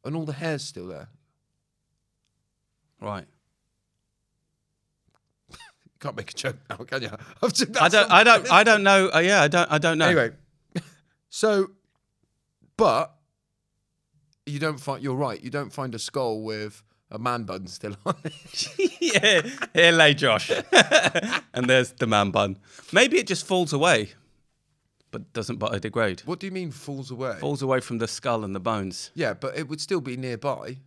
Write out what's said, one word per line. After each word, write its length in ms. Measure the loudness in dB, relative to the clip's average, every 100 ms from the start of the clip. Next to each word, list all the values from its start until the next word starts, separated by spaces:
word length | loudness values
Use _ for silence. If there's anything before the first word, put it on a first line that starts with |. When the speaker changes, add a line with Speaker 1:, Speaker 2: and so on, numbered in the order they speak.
Speaker 1:
and 120 | -8 -8
all 80 |
the 80 | -8
hair's 320 | -8 -6 -6
still 240 | -10 -14 -14
there. 200 | -14 -18 _ _ _ _ _ _ _ _ _ _ _ _ _ _ _ _ _ _ _
Speaker 2:
Right. 280 | -12 -12 -14 _ _ _ _ _ _ _ _ _ _ _ _ _ _ _ _ _ _ _ _ _ _
Speaker 1:
<laughs> 80 | -20 -20 _ _ _
Can't 160 | -12 -12
make 140 | -14
a 20 |
joke 220 | -10 -10 -10 _
now, 80 | -16
can 240 | -10 -10
you? 80 | -10 -14 -20
<laughs> 160 | -4
I've 100 | -2
just, 240 | -2 -2 2
Speaker 2:
I 80 | 4
Speaker 1:
that's 60 |
Speaker 2:
don't, 140 | 6 8
Speaker 1:
not 20 |
Speaker 2:
I 140 | 8
don't, 260 | 8 6 6
I 140 | 6
don't 180 | 6 6
know. 280 | 6 4 4
Uh, 40 | 2
yeah, 220 | 2 4
I 40 | 4
don't, 220 | 2 0
I 80 | 0
don't 200 | 0 2
know. 80 | 2
Speaker 1:
Anyway, 240 | 2 0 -6 _ _ _ -12
<laughs> 460 | -12 _ _ _ _
so, 400 | -2 0 0 -2 _ _ _ _ _ _ _ _ _ _ 0
but 380 | 2 2 -2 _ _ _ _ _ _ _ _ _ _ _ _ _ -12
you 100 | -6
don't 200 | -6 -6
find, 240 | -10 -8
you're 120 | -6 -4
right, 260 | -4 -6
you 80 | -8
don't 220 | -8 -8
find 220 | -10 -10
a 40 | -10
skull 440 | -8 -4 -4 -4
with 400 | -6 -8 -10 -14 _ _ _
a 80 | -8
man 260 | -6 -6
bun 220 | -8 -12 -12
still 300 | -12 -12 -10
on 120 | -8 -8
it. 440 | -10 -16 -14 -10 -10
Speaker 2:
<laughs> 280 | -4 -4 -2
Yeah, 400 | -2 2 4 4 0 -10 -4
here 180 | 4 6
lay 220 | 8 6
Josh. 360 | 4 2 0 0 -6
<laughs> 960 | 4 4 6 4 2 -2 -2 -6 -6
And 140 | -4 4
there's 240 | 4 2
the 140 | -4 0
man 240 | 2 2
bun. 280 | 2 0 -4 _ -20 -2
Maybe 260 | 2 4 2
it 80 | -2
just 200 | -6 -2
falls 260 | -2 -2
away, 400 | 0 2 2 -2 -12 _ _ _ _ _ _ _ _ _
but 220 | -16 -12
doesn't 260 | -10 -8 -6
biodegrade. 640 | -4 -4 -6 -2 -2 -4 -10
Speaker 1:
What 120 | -10
do 80 | -10
you 60 |
mean 180 | -10 -10
falls 400 | -12 -12 -12 -12
away? 260 | -10 -10 -6
Speaker 2:
Falls 220 | -6 -4
away 180 | 0 -2
from 180 | -2 -6
the 80 | -6
skull 380 | -6 -4 -4
and 100 | -4
the 60 | -6
bones. 500 | -4 -4 -6 -10 -14
Speaker 1:
Yeah, 200 | -6 -6
but 220 | -6 -8 -8
it 120 | -10
would 120 | -10
still 200 | -6 -6
be 160 | -4 -10
nearby. 600 | -8 -8 -6 -8 -10 -16